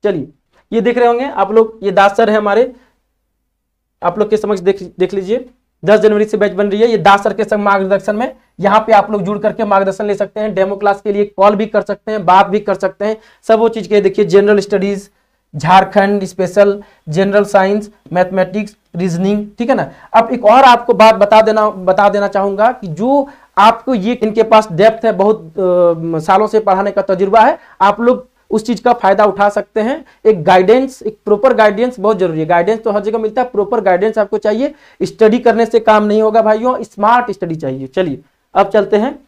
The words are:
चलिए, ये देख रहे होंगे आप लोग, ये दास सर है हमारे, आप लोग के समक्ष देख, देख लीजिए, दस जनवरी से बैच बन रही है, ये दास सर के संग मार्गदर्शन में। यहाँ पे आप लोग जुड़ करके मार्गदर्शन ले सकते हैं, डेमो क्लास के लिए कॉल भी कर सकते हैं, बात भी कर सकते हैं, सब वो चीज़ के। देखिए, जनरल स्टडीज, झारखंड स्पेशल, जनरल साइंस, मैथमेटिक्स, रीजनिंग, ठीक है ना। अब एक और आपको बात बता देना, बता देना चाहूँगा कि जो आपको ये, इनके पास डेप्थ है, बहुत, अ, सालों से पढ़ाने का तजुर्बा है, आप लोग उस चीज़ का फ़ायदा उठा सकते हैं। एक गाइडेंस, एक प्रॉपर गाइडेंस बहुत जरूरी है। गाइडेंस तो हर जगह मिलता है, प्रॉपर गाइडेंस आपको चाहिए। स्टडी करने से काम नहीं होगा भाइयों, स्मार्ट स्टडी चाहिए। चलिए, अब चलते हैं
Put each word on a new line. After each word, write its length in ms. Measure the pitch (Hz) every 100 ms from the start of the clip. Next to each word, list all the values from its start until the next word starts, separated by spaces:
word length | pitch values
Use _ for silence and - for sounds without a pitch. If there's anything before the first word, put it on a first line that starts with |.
चलिए, 240 | 208 180 131 _ _ _ _
ये 100 | 220
देख 160 | 220 233
रहे 100 | 240
होंगे 180 | 233 269
आप 260 | 240 196
लोग, 280 | 220 220 -
ये 80 | 196
दास 260 | 190 196 196
सर 120 | 214
है 80 | 214
हमारे, 340 | 208 202 254 - _ _ _ _ _ _ _ _ _ _ _ _
आप 160 | 175 175
लोग 100 | 208
के 80 | 214
समक्ष 240 | 208 202
देख, 220 | 180 196 180 -
देख 140 | 180
लीजिए, 360 | 196 185 240 254 _ _ _ 160
दस 140 | 214
जनवरी 260 | 214 208 214
से 120 | 214
बैच 140 | 202
बन 160 | 180 208
रही 140 | 202
है, 80 | 226
ये 80 | 220
दास 260 | 170 202
सर 100 | 208
के 100 | 202
संग 200 | 214 214
मार्गदर्शन 520 | 202 196 190 196 196 214
में। 200 | 262 - _ _
यहाँ 200 | 190 208
पे 140 | 220
आप 180 | 214 196
लोग 100 | 214
जुड़ 140 | 180 208
करके 260 | 214 -
मार्गदर्शन 420 | 214 196 196 196 208
ले 100 | 202
सकते 240 | 196 -
हैं, 140 | 214 185
डेमो 200 | 190 196
क्लास 260 | 208 196
के 100 | 214
लिए 140 | 202 202
कॉल 300 | - 196 208
भी 100 | 214
कर 160 | 214
सकते 300 | - 202 -
हैं, 140 | 165 165
बात 220 | 185 196
भी 120 | 202
कर 140 | 208
सकते 320 | 190 190 - 208
हैं, 120 | 214 _ _
सब 160 | - 220
वो 100 | 226
चीज़ 200 | 226 175
के। 120 | 208
देखिए, 240 | 190 190 196
जनरल 340 | 190 202 208
स्टडीज, 500 | 196 202 196 202 196 _ _ _ _ 151
झारखंड 680 | 160 185 185 208 196 202
स्पेशल, 600 | 190 - 180 190 202 202 202 _ -
जनरल 340 | 156 202 202
साइंस, 460 | 202 202 190 208 208 _ -
मैथमेटिक्स, 640 | 170 185 190 185 185 214 _ _ -
रीजनिंग, 500 | 185 170 190 208 208 _
ठीक 100 | 233
है 60 | 190
ना। 140 | 147 - -
अब 160 | 233 233
एक 140 | 254 202
और 180 | 240
आपको 300 | 269 240 -
बात 220 | 202 220 220
बता 260 | 202 220
देना, 280 | 220 214 214
बता 400 | 190 185 190 202
देना 180 | 202 202
चाहूँगा 440 | 196 196 196 220
कि 160 | 247 196
जो 400 | 151 226 277 277 - _ -
आपको 360 | 226 233 -
ये, 200 | 254 185
इनके 300 | 240 220 214
पास 240 | 220 220 214
डेप्थ 340 | 160 214 220 226
है, 60 |
बहुत, 280 | 185 196 214
अ, 800 | 165 160 185 180 175 170 165 160
सालों 280 | 160 190 214
से 120 | 214
पढ़ाने 320 | 214 185 202
का 100 | 196
तजुर्बा 400 | 190 185 196 190
है, 160 | 226 320 _ _
आप 200 | 196 208
लोग 260 | 233 254 247 _ _
उस 140 | 214 214
चीज़ 160 | 226
का 120 | -
फ़ायदा 320 | 240 190 190 208
उठा 240 | 196 202
सकते 320 | 202 196 -
हैं। 240 | 220 302 - _ 220
एक 180 | 202
गाइडेंस, 600 | 160 185 185 240 262 -
एक 140 | 214 214 -
प्रॉपर 280 | 208 262
गाइडेंस 460 | 226 214 202 247 247
बहुत 180 | 196 214
जरूरी 220 | 185 160
है। 60 | 160
गाइडेंस 340 | 175 175 220
तो 120 | 226
हर 100 | 208
जगह 160 | 202 226
मिलता 240 | 220 214
है, 80 | 247
प्रॉपर 320 | 202 202 233
गाइडेंस 360 | 196 180 208 214
आपको 200 | 202 214
चाहिए। 360 | 208 214 277 294 _ _
स्टडी 360 | 180 - 220 233
करने 260 | 240 220 226
से 140 | 233
काम 240 | 220 214
नहीं 180 | 208 208
होगा 200 | 220 220
भाइयों, 420 | 220 214 247 254
स्मार्ट 480 | 226 - 208 240 247
स्टडी 240 | 190 175 160
चाहिए। 320 | 139 131 131
चलिए, 320 | - 185 131 _ _ _
अब 160 | - 202
चलते 280 | 220 202 208
हैं 220 | 233 294